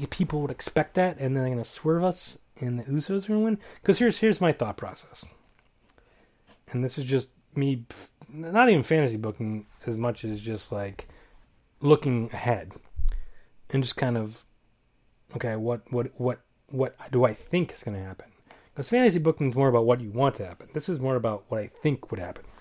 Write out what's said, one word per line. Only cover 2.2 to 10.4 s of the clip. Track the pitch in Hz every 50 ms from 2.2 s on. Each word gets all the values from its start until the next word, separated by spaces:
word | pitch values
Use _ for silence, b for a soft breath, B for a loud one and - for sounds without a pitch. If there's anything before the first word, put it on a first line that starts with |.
| - - - - _ _ _ -
and | - 123 123 120
the | 120
Usos | 135 139 151 147 - 190 196 190
are | -
gonna | 214 214
win. | 214 226 220 B B B B B -
'Cause | - 190 -
here's, | 247 240 190 -
here's | - 220 196 -
my | 185 175
thought | 147 - 123 104 101 -
process. | - - - - - - - - - - - _ _ _ _ _ _ _ _ _ _ _ b b b b b b b b b b b b - _ _ -
And | - 123 127
this | 127 - -
is | 139
just | 127 135 131 127 - _ _ _ _ _
me, | 143 139 139 135 123 117 -
f-, | - - - - _ _ - -
not | - 151 160 165 180 214 247 254
even | 214 156 120
fantasy | - 160 160 151 127 113 107
booking | 110 110 107 - 113 110 110 107 104 - - - -
as | - 117 110
much | 113 120 113 - -
as | 110 107 104